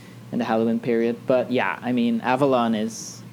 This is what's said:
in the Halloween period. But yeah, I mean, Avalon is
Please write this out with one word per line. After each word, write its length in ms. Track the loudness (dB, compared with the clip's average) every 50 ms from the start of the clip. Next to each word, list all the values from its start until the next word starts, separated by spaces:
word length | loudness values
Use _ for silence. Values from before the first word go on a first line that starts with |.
| -20 -20 -20 -18 -12 -6
in 60 | -4
the 80 | -4 -2
Halloween 340 | 0 2 2 2 2 0 0
period. 360 | 0 0 0 2 2 0 -2 -2 0
But 260 | 2 2 2 2 2
yeah, 280 | 0 0 0 0 -2 -2
I 100 | -2 -2
mean, 300 | 0 0 2 2 0 0
Avalon 540 | 0 0 2 4 4 4 4 4 4 2 2
is 460 | 0 -2 -4 -6 -8 -12 -14 -14 -16 -18 -18